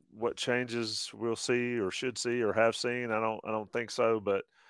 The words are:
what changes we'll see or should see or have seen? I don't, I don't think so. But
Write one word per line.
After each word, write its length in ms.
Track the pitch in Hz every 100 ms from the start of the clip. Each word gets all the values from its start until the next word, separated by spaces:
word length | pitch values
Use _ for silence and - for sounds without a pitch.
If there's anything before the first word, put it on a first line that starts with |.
| _
what 260 | 107 113 -
changes 720 | - 123 123 120 113 107 -
we'll 220 | 107 117 113
see 420 | - 120 120 120
or 120 | 95
should 280 | - 131 117
see 240 | 123 120
or 100 | 110
have 220 | 101 113
seen? 360 | 113 123 123 120
I 100 | 110
don't, 200 | 110 110
I 60 | -
don't 220 | 110 104
think 180 | 120 113
so. 300 | - 117 110
But 240 | 101 98 - _